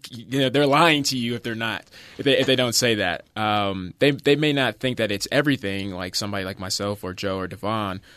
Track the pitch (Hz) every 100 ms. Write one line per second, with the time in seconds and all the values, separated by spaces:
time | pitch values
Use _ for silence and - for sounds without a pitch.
0 | - 120 113 131 131 135 143 143 170 147
1 | 139 131 117 120 120 113 113 101 - -
2 | - - 139 135 135 127 123 113 123 107
3 | 92 82 - - 107 104 101 95 92 -
4 | 139 139 139 147 151 139 127 107 127 117
5 | 107 101 - 135 147 131 98 98 101 92
6 | 92 - 104 101 92 98 92 - 101 104
7 | 92 90 98 95 92 98 101 110 101 92
8 | -